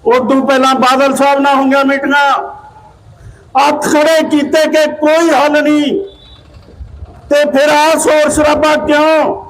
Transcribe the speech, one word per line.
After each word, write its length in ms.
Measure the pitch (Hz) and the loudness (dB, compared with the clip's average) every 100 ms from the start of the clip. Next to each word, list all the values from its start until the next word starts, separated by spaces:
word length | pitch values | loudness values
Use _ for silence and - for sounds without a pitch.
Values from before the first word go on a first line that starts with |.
ਉਦੋਂ 420 | - 254 240 269 262 | 0 0 2 0 2
ਪਹਿਲਾਂ 280 | 269 262 | 0 0
ਬਾਦਲ 420 | 262 254 262 277 262 | 0 0 2 0 0
ਸਾਹਿਬ 240 | 277 277 | 0 2
ਨਾਲ 140 | 285 | 0
ਹੋਈਆਂ 300 | 277 269 269 | 0 0 0
ਮੀਟਿੰਗਾਂ, 480 | 269 277 277 285 285 262 - - - - - - - - - - - 262 | 0 -2 -2 0 0 -2 -6 -16 -20 -20 -20 -20 -20 -20 -20 -20 -6 -2
ਹੱਥ 260 | 285 294 | 0 -2
ਖੜੇ 380 | - 294 302 320 - | -2 0 2 0 0
ਕੀਤੇ 360 | 302 277 311 311 | -2 0 0 0
ਕਿ 180 | 311 302 | 0 -2
ਕੋਈ 380 | 302 302 320 339 | -2 0 2 2
ਹੱਲ 320 | 277 294 294 | 2 2 0
ਨਹੀਂ। 380 | 294 302 285 - - - - - - - - - - - - - - | 0 0 -2 -4 -8 -16 -20 -20 -20 -20 -20 -20 -20 -18 -20 -20 -2
ਤੇ 140 | 294 294 | 0 0
ਫਿਰ 180 | 277 294 | 0 2
ਆਹ 300 | 294 302 311 | 2 2 0
ਸ਼ੋਰ 320 | 466 302 294 | 0 0 0
ਸ਼ਰਾਬਾ 460 | 302 302 302 302 302 | 0 0 2 0 0
ਕਿਉਂ 580 | 311 294 302 320 294 403 - | 0 0 2 0 -2 -6 -12